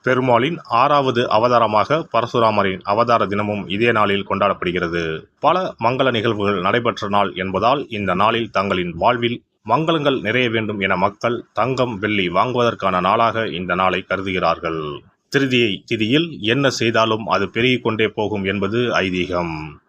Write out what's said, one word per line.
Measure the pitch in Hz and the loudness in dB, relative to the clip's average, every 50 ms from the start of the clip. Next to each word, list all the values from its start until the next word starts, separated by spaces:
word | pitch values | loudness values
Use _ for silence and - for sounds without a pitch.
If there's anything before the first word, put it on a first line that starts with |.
| _ | _
பெருமாளின் | 127 127 127 127 127 120 113 123 156 170 - - - 117 117 | 2 2 2 4 4 4 4 2 0 -4 -6 -6 -2 2 2
ஆறாவது | 131 147 147 143 135 131 120 117 123 - - | 4 4 4 2 2 2 0 0 0 2 2
அவதாரமாக | 107 113 123 123 117 113 107 107 107 98 - 143 160 156 - | 2 4 4 4 4 4 4 2 2 2 2 0 -2 -2 0
பரசுராமரின் | - 117 113 117 - 123 113 113 107 104 98 98 92 92 - 98 | 0 -2 0 0 0 2 2 4 4 2 2 0 -2 -4 -2 -2
அவதார | 101 110 117 120 117 110 107 | 0 2 4 2 4 2 2
தினமும் | 95 101 104 104 104 107 104 87 - | 0 0 -2 -2 -2 -4 -6 -6 -6
இதே | 95 101 117 120 | -2 0 2 2
நாளில் | 113 110 104 101 98 101 98 - | 4 2 2 2 0 -2 -2 -2
கொண்டாடப்படுகிறது. | 98 98 101 101 92 - - 90 85 90 87 82 85 85 82 80 80 - - _ _ _ | 0 0 2 0 0 0 -2 -4 -2 -2 -2 -2 -2 -4 -4 -4 -6 -8 -12 _ _ _
பல | - 143 170 185 190 151 - _ 113 | 0 2 2 2 -2 -4 -6 _ 0
மங்கள | 117 131 131 135 131 | 0 2 2 0 2
நிகழ்வுகள் | 117 110 104 117 110 104 101 101 101 92 87 | 2 2 0 0 0 0 0 0 0 0 0
நடைபெற்ற | 95 107 123 117 117 104 - 110 101 101 | 2 0 2 0 0 -2 -2 -6 0 0
நாள் | 101 101 95 - 87 | 2 0 0 -2 -6
என்பதால் | 92 95 92 92 104 120 135 147 127 - | -6 -4 -2 0 2 2 2 0 -2 -8
இந்த | 117 104 101 95 90 | -8 -6 -4 -2 0
நாளில் | 92 101 110 117 117 113 104 - | 2 2 2 2 0 -4 -4 -2
தங்களின் | 98 98 101 95 92 90 87 82 87 | -2 0 0 -2 -2 -2 -4 -4 0
வாழ்வில் | 98 113 123 120 120 117 120 113 _ _ _ _ _ 104 | 2 2 2 2 -2 -4 -4 -6 _ _ _ _ _ -2
மங்களங்கள் | 117 143 160 160 165 160 143 147 135 104 | 0 0 0 0 -2 0 0 0 0 0
நிறைய | 82 104 110 123 127 120 | -2 -2 0 0 0 0
வேண்டும் | 110 113 110 104 107 101 | 0 -2 -2 -4 -4 -2
என | 95 95 95 | 0 0 0
மக்கள் | 90 95 101 101 _ - 120 120 117 - _ | 2 0 -2 -2 _ -4 -2 -2 -4 -8 _
தங்கம், | _ 104 110 131 131 123 127 120 113 98 | _ -2 -2 0 0 0 -2 -2 -2 -4
வெள்ளி | 107 104 107 98 92 87 85 | -2 -2 0 0 0 0 2
வாங்குவதற்கான | 92 107 127 123 123 120 117 104 90 98 95 92 90 | 0 0 0 0 0 0 0 0 0 -2 0 0 2
நாளாக | 90 95 104 117 117 113 101 113 110 98 - 87 | 2 2 2 4 2 2 0 -2 -4 -4 -6 -6
இந்த | 92 90 90 | -4 -2 0
நாளை | 92 95 92 90 92 | 0 2 2 0 -2
கருதுகிறார்கள். | 95 _ 95 95 95 98 92 92 87 82 82 80 85 82 82 80 78 73 73 69 _ _ _ _ _ _ | -2 _ -4 -4 -2 -4 -2 0 0 0 0 0 -4 -6 -4 -4 -6 -8 -10 -12 _ _ _ _ _ _
திருதியை | - 143 139 131 127 123 117 107 95 - _ - | -2 0 0 2 2 0 0 0 -2 -6 _ -8
திதியில் | 117 107 110 107 127 151 170 170 143 - 104 107 | -4 -2 0 0 0 0 0 -2 -8 -6 -2 0
என்ன | 120 139 139 131 - - | 0 2 2 0 0 0
செய்தாலும் | 117 117 113 113 113 110 110 110 113 78 90 | -2 0 2 2 2 2 0 -2 -2 -2 0
அது | 98 98 92 - | 0 0 -2 -2
பெருகிக் | 113 120 127 127 120 - | 0 2 2 0 0 0
கொண்டே | 117 110 107 110 104 | -2 0 0 -2 -2
போகும் | - - 107 98 107 98 95 95 | -2 -4 -4 -4 -4 -2 -2 -2
என்பது | 98 101 98 95 107 120 123 117 87 82 | -2 -2 -2 -2 -2 -2 -2 0 0 0
ஐதீகம். | 95 95 90 90 87 90 90 87 87 85 80 78 78 76 73 - _ | 0 0 -2 -2 -2 -2 -2 -2 -2 -4 -6 -8 -10 -12 -14 -18 _